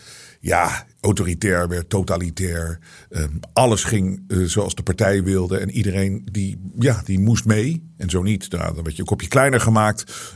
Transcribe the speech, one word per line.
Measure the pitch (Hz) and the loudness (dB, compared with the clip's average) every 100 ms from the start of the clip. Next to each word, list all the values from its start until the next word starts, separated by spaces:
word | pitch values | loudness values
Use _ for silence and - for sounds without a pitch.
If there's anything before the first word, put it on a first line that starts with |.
| - - - - | -20 -20 -20 -8
ja, | - 85 85 - - _ | 0 2 2 -2 -10 _
autoritair | 101 95 90 82 104 87 87 | 0 2 0 0 0 2 0
werd, | 87 85 | -4 -2
totalitair. | 98 87 87 87 82 92 85 82 82 - - - | -2 0 -2 -4 -4 -4 -4 -6 -8 -12 -20 -10
Ehm, | - 76 78 - | -6 -6 -6 -2
alles | - 127 107 | 2 4 2
ging, | - 110 92 95 - | 0 0 0 -4 -2
eh, | 98 | 0
zoals | 90 104 95 | 0 0 -2
de | - | -2
partij | - 87 101 98 | -4 0 2 2
wilde. | 95 95 92 98 | 2 0 0 -2
En | 95 | -2
iedereen | 117 101 92 98 98 - | -2 0 0 0 -2 -6
die, | 104 98 - 95 - | -4 -4 -6 -10 0
ja, | 123 117 | 2 2
die | 82 95 | 0 2
moest | 101 110 | 4 4
mee. | 110 107 120 165 - - | 4 2 2 -2 -6 -8
En | 85 | -4
zo | 90 | 0
niet, | 95 104 - | 0 -2 -4
nou, | 85 80 | -6 -4
dan | 82 | -4
werd | 80 76 | -6 -6
je | |
een | 95 | -2
kopje | 104 85 | -2 2
kleiner | 135 135 127 | 2 4 4
gemaakt. | 117 110 107 107 - - - | 4 4 4 0 -6 -14 -14